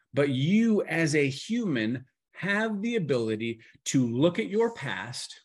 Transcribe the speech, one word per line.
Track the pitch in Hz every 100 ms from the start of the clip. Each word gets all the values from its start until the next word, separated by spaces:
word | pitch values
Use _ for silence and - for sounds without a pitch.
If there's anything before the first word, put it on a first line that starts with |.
| _
But | 131 143
you | 131 151 214 226 202
as | - 160 156
a | 151 139
human | 135 - 233 208 123 107 131 - _ _
have | - 185 202 220 202
the | 233 233
ability | 143 123 110 107 117 113 - - -
to | 135 120
look | 120 170 175
at | 202
your | 208 233
past | - 127 95 113 131 - -